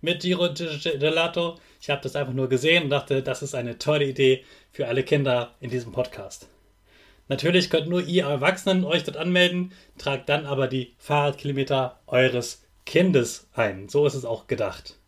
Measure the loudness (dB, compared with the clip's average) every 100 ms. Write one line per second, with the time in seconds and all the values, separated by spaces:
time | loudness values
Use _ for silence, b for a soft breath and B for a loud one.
0 | -2 -2 0 2 0 -2 -8 -6 -4 0
1 | 0 2 0 0 -4 -6 b b -6 -4
2 | -4 -4 -4 -2 0 2 4 4 4 -2
3 | 0 -2 -2 -6 -6 -6 -6 -6 0 0
4 | 0 2 4 4 B B B -8 -2 -2
5 | 2 2 2 0 -2 _ -6 -6 -6 -4
6 | -4 -6 -16 -16 -20 _ _ _ b b
7 | b b _ -4 2 2 2 0 0 -2
8 | 0 0 0 0 0 0 0 0 2 -2
9 | -2 -6 0 4 4 2 -6 B B -8
10 | -4 -4 0 -2 0 -2 0 -2 -6 _
11 | -2 0 2 -2 -6 -4 0 0 -2 -6
12 | -2 4 4 2 -4 -10 _ _ 0 4
13 | 6 4 2 -4 _ -2 -2 -2 -4 2
14 | 2 0 -6 -8 -4 -4 -4 -6 -18 -20